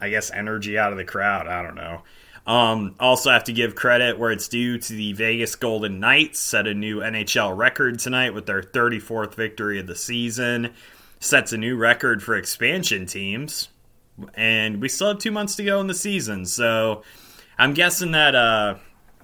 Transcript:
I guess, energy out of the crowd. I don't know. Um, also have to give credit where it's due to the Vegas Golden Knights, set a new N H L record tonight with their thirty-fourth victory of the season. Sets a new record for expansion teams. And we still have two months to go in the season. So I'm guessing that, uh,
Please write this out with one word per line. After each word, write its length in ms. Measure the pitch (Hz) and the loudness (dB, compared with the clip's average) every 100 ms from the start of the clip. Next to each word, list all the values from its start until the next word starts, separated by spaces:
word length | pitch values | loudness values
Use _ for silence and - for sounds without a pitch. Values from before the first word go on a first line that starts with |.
I 80 | 104 | -4
guess, 220 | 107 - | -2 -4
energy 480 | 101 107 110 104 107 | -6 -4 -4 -2 0
out 140 | 104 | 0
of 60 | 98 | -2
the 60 | |
crowd. 420 | 90 98 101 98 82 | -6 -2 0 0 -2
I 160 | 87 | -6
don't 120 | 85 | -6
know. 280 | 80 82 82 - - - - | -10 -10 -12 -14 -20 -20 -12
Um, 520 | - 120 113 110 98 - | 2 4 4 2 -2 2
also 320 | 127 127 139 | 4 4 6
have 140 | 120 | 4
to 80 | - | 4
give 240 | 113 113 - | -2 -2 0
credit 420 | 127 120 120 110 | 4 4 4 0
where 140 | 117 | 0
it's 160 | 104 - | -2 -4
due 280 | 120 123 120 | -2 -2 -2
to 160 | - | -6
the 200 | 107 104 | -6 -6
Vegas 420 | 101 113 117 110 | -2 0 0 -2
Golden 460 | - 120 110 107 95 | -2 -2 -2 -2 -2
Knights, 400 | 113 143 151 - | 0 2 0 -2
set 260 | - 110 107 | -2 -2 -2
a 80 | |
new 260 | 104 107 104 | -4 -4 -4
N 140 | 110 | -4
H 220 | 110 104 123 | -6 -2 0
L 160 | 101 | 0
record 480 | 95 127 - 131 117 | 2 0 2 -2 -2
tonight 340 | 127 127 127 | -2 0 -2
with 120 | 104 104 | -4 -4
their 160 | 95 | -4
thirty-fourth 720 | - 120 120 110 - 113 107 - | -2 0 0 0 -6 -6 -6 -4
victory 420 | 110 107 104 101 | -6 -4 -4 -4
of 80 | 92 | -6
the 80 | |
season. 800 | 87 - 120 120 117 120 120 120 - - - - - | -10 -6 -4 -4 -2 -2 -2 -4 -10 -20 -20 -20 -8
Sets 320 | - 139 - | 2 2 2
a 40 | 110 | -4
new 200 | 117 123 | -2 2
record 440 | 117 120 127 107 | 4 4 2 0
for 140 | 117 | 0
expansion 720 | 104 87 - 120 185 170 101 90 | -2 -2 -2 0 0 -2 -4 -4
teams. 640 | 98 98 110 147 - - _ _ _ _ - 98 | -6 -4 -4 -6 -8 -10 _ _ _ _ -18 -12
And 460 | 107 113 110 110 104 | 0 2 4 2 -2
we 80 | 131 | -4
still 180 | - 202 | 0 0
have 80 | 208 | 0
two 120 | 226 | -2
months 240 | 208 202 | -2 -2
to 100 | - | -2
go 160 | 202 196 | 0 2
in 60 | 190 | 0
the 80 | |
season. 500 | 185 208 190 110 98 | -2 -2 -2 -2 -4
So 600 | 90 120 117 113 110 107 - - - - - - | -4 0 2 4 2 -2 -8 -20 -20 -20 -10 2
I'm 180 | 131 | 2
guessing 360 | 143 175 175 175 | 4 2 2 0
that, 240 | 156 147 | 4 6
uh, 400 | 127 117 110 104 98 - - - - | 6 4 4 2 -4 -14 -20 -20 -20